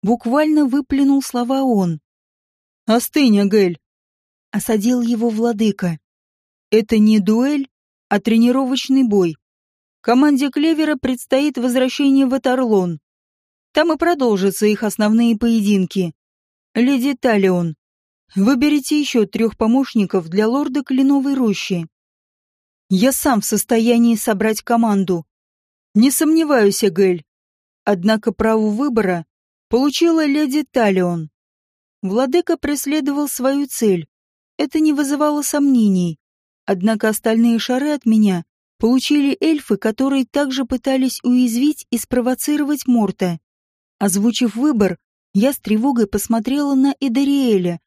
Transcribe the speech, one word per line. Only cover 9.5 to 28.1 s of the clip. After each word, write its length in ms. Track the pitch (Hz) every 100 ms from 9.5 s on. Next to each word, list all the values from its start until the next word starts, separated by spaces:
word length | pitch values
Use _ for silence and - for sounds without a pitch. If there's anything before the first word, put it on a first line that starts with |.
| _ _ _ _ _
Команде 480 | - 247 294 277 277
Клевера 460 | 277 311 311 311 294
предстоит 600 | - 254 - 262 294 262
возвращение 680 | 247 247 262 - 277 269 269
в 120 | 262
Этарлон. 600 | 262 254 254 208 180 160 _ _ _ _ _ _ _
Там 180 | - 330
и 60 | 311
продолжатся 680 | 339 349 247 202 196 185 214
их 180 | 208
основные 540 | 214 - 208 220 233 214
поединки. 760 | 233 226 202 202 185 - 175 - _ _ _ _ _
Леди 420 | - 247 277 262 269
Талион, 600 | 254 214 190 180 170 156 _ _ _ _ _ -
выберите 640 | 196 269 294 294 262 302
еще 260 | 285 247 208
трех 320 | - 226 -
помощников 720 | 220 247 269 233 190 190 165
для 180 | 185 214
лорда 360 | 254 294 262
Кленовой 520 | 269 262 269 277 269 277
Рощи». 520 | 240 196 - 180 160 _ _ _ _ _ _ _ _ _ _
«Я 220 | 190 240
сам 300 | 269 311 233
в 40 | -
состоянии 720 | 208 - 233 226 233 233 226
собрать 460 | - 208 208 220
команду». 640 | - 233 226 202 190 175 160 _ _ _ _ _ _
«Не 180 | 208 254
сомневаюсь, 720 | 262 311 320 320 269 202 196
Эгель. 400 | 208 170 196 180 - _ _ _ _ _
Однако 480 | - 202 185